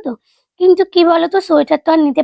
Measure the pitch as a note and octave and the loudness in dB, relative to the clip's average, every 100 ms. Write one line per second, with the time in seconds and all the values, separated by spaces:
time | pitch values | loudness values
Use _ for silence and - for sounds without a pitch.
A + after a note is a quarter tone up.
0 | F4 A3+ _ _ _ - F4+ F4+ F#4+ F4+ | -4 -12 _ _ _ 0 2 2 0 0
1 | E4+ E4+ E4 F#4+ F#4 D4+ C#4+ D4+ - D#4+ | 2 0 -2 -4 0 -2 0 -2 0 0
2 | D4 C#4 | 0 -2